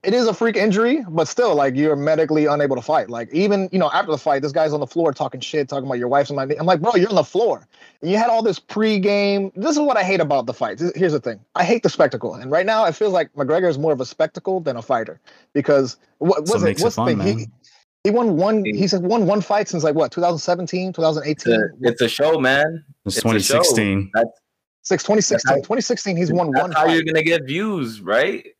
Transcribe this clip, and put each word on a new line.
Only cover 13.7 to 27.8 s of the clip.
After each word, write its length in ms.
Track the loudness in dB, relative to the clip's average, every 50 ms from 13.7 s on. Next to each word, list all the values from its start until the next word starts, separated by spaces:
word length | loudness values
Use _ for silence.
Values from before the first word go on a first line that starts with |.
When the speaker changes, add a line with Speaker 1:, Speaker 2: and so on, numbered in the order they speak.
| 0 0
Speaker 1:
more 120 | 0 0
of 80 | 0 0
a 60 | -2
spectacle 540 | -8 -2 -2 -2 -2 _ -8 _ -4 -4 -2
than 180 | -2 -4 -6
a 60 | -6 -2
fighter. 360 | -2 -2 -2 0 -6 -10 _ _ -20 -20 _ _ _ _
Because 440 | -2 2 4 4 4 4 0 -4 _ _ _ _ _
what 220 | 0 0 2 0
Speaker 2:
That's 80 | 0 -2
what 40 | 0
Speaker 1:
was 60 | 2 2
it? 20 |
Speaker 2:
makes 140 | 0 0 0
it 20 | 0
Speaker 1:
What's 120 | 0 0
the 80 | 0 -2
Speaker 2:
fun, 120 | 0 0
Speaker 1:
thing? 100 | 0 0
He, 60 | 0 -2
Speaker 2:
man. 140 | -2 -6 -12 _ _ _ _ _ _ _ _ _ _ _
Speaker 1:
he 80 | 0
won 260 | 2 2 2 2 2
one, 260 | 2 2 2 2 0 0
Speaker 3:
Hey. 100 | -2 -2
Speaker 1:
he's 160 | 0 0 0 0
won 320 | 0 0 0 0 2 2
one 160 | 2 2 0
fight 260 | 0 0 0 0 0
since, 160 | -2 -4 0 0
like, 120 | 2 2
what, 160 | 2 0 0
two 100 | 0 0
thousand 160 | 0 0 0
seventeen, 560 | 0 0 -2 -2 -2 -2 -6 -4 -4 -4 -6 -4
two 80 | 0
thousand 220 | 0 0 0 0 -2
eighteen? 300 | -4 -6 -2 0 0 2
Speaker 3:
It's 60 | 2 0
a, 240 | -2 -4 -2 -2 -2
it's 120 | 0 0 -2
a 40 |
show, 300 | -2 0 0 2 2 2 2
man. 460 | 2 2 4 2 2 0 -2 -8 -14 _ -20 _ _
Speaker 2:
It's 80 | -6 -4
Speaker 3:
It's 20 |
a 20 | -2
show. 0 | 0
Speaker 2:
twenty 160 | 0 0 2
sixteen. 720 | 0 2 2 2 2 2 2 2 2 2 0 -2 -2 -2 0
Speaker 3:
That's 160 | 0 0 0 -4 _ _ _ _ _ _ _ _ _ _
Speaker 1:
Six, 200 | -4 -2 -2 0
twenty 180 | 2 2 2 2
sixteen. 320 | 2 -2 0 2 2 0
Speaker 3:
that's 80 | 0 0
how 20 |
Speaker 1:
Twenty 160 | -2 -4 -2
sixteen, 340 | -2 -2 -4 -4 -4 -4 -2
he's 120 | -2 0
Speaker 3:
that's 100 | 0 0
Speaker 1:
won 160 | 0 0 0 0
Speaker 3:
how 80 | -2
Speaker 1:
one 100 | -2 0 0
fight. 180 | 2 2 4 2
Speaker 3:
you're 80 | 2
gonna 220 | 0 0 0 0 2
get 220 | 2 0 0 -2
views, 540 | -4 -6 -4 -4 -4 -4 -4